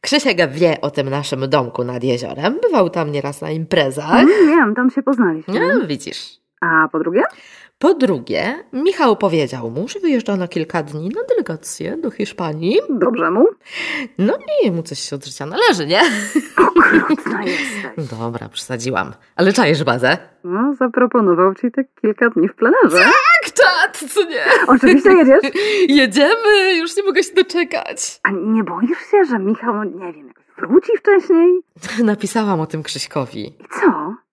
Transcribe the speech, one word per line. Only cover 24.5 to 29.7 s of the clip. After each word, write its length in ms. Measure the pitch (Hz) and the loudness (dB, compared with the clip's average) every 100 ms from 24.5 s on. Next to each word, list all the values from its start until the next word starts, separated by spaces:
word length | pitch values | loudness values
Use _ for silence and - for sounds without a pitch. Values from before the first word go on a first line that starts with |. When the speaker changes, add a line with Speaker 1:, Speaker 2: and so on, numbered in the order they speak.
| 523 285 | 2 4
Speaker 2:
Oczywiście 420 | 262 277 285 392 | 4 6 6 6
jedziesz. 380 | 370 262 285 277 370 415 | 6 8 6 4 -2 0
Speaker 1:
<laughs> 300 | 415 359 277 | 2 4 4
Jedziemy, 720 | 262 202 294 453 427 415 381 349 | 4 4 4 4 4 4 4 0
już 200 | 330 403 | -2 -2
nie 60 | |
mogę 200 | 403 320 | 0 0
się 100 | - | 0
doczekać. 840 | 359 359 339 339 320 - - - - | 2 2 0 -2 -4 -8 -10 -10 -6
Speaker 2:
A 80 | - | -6
nie 320 | 196 208 220 | -4 0 0
boisz 360 | 202 175 240 349 - | -2 -4 -4 -4 0
się, 140 | 415 339 | 2 2
że 140 | 233 | 0
Michał, 360 | 190 220 233 | -2 -2 -4